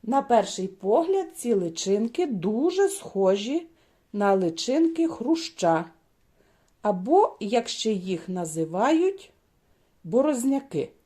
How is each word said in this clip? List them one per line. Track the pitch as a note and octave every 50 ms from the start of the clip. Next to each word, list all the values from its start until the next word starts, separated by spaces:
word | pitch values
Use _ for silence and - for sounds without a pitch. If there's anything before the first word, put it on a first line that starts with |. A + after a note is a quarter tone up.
| -
На | G#3+ B3+ C#4
перший | C#4 - A#3+ A3 F#3+ - - - F#3
погляд, | F#3+ - _ F#3+ F#3+ A3 D#4+ E4 F4 F#4+ G4 F4+ E4 -
ці | - - A#3+ A3+
личинки | G3 F3 E3+ E3 - - F#3+ G3 G#3 A3+ A#3 - - F4+
дуже | D4+ A#3 F3+ D#3+ G3+ G#3+ A#3 D4 F4 F4 F#4+ G4+ F#4+
схожі | G4 - - - - G3 G3 F#3 G3 G3+ G3+ A#3+ C#4+ E4+ E4+ - _ _ _ _ _ _ _ _ -
на | G3+ G#3 G3+ G3
личинки | F#3+ F#3 E3+ E3 - - A#3+ C4 D#4 E4 E4 E4 - E4
хруща, | D#4+ - - A#3 C4 E4 E4 - - - - - E3 E3 D#3+ E3+ - _ _ _ _ _ _ _ _ _ _ _ _ _ _ _ _ _ _
або, | - G#3+ G3+ F3+ F#3 A#3 E4 G4 A4 D5+ - _
як | A3 G3 A#3 A#3+ A#3 -
ще | - - - A3
їх | G#3+ F#3+ F3+ F#3+ F#3 D#3+ - -
називають, | F#3 F3+ F3 D#3+ D#3 E3 D#3+ D#3+ E3+ F3+ A3 C#4 E4 D#4+ F4+ F#4+ G4 - - - _ _ _ _ _ _ _ _ _ _ _ _ _ _ _
борозняки. | E3 F3+ B3 C#4 D4+ D4 A#3+ A#3 C4+ C4+ C#4 C#4 - - D3+ C3 - _ _ _